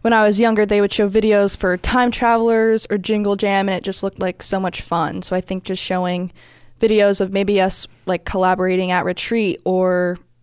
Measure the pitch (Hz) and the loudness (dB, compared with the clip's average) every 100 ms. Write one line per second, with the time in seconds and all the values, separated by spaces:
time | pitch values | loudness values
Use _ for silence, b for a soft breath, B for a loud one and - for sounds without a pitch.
0 | 226 220 208 202 233 214 208 208 202 - | 2 4 4 4 2 2 2 2 2 0
1 | 202 214 214 208 202 - 185 180 - 247 | 0 2 4 4 2 0 -2 -2 0 2
2 | 240 - 233 233 226 226 220 220 - 202 | 2 0 0 2 2 2 2 0 -2 -4
3 | 185 214 202 202 202 196 196 185 196 - | -2 -2 0 0 0 0 0 -4 -6 -6
4 | 196 196 185 180 - 190 185 - - 165 | -6 -4 -6 -6 -6 -4 -4 -6 -6 -4
5 | 156 185 - 185 - 190 - 185 - 185 | -4 -6 -4 -4 -4 -8 -6 -6 -4 -4
6 | 180 180 180 b b b b - 220 214 | -2 -4 -6 b b b b -2 2 4
7 | 202 196 190 196 202 202 185 - - _ | 4 2 -2 -2 0 2 0 -2 -8 _
8 | - 175 - 190 185 185 185 185 180 180 | -6 -6 -4 0 0 2 0 0 0 -2
9 | 180 180 - 233 202 - 180 185 185 180 | -2 -4 -2 -2 0 -2 -2 0 2 0
10 | 175 180 _ _ | -2 -4 _ _